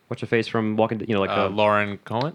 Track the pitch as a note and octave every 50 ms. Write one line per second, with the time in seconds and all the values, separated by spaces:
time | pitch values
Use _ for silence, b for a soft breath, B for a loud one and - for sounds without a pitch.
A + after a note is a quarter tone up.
0 | _ - A#2 - - - - A2+ A2 - - A#2 A2 G#2+ G#2+ A2 A2 A2 A#2 G#2+
1 | G2 - A2 G2 G2 F#2+ G2+ G#2 G2+ G2 G2 G#2+ G#2 G#2 G#2 G#2 G#2 G2+ G2+ F#2
2 | - - G#2+ A#2 C3 D#3